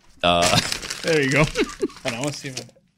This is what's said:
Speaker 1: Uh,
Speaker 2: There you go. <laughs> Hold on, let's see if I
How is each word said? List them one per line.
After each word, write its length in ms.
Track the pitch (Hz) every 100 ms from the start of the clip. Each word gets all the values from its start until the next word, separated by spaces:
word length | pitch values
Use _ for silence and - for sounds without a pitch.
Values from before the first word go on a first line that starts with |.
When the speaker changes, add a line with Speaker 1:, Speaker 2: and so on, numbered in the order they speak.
| _ -
Speaker 1:
Uh, 340 | 87 87 85 - - - - -
Speaker 2:
There 180 | 170 160
you 80 | 135
go. 120 | 139
<laughs> 600 | 156 - - - - -
Hold 120 | 135 113
on, 80 |
let's 160 | 143 139
see 80 | 143
if 120 | 127
I 40 | - _ _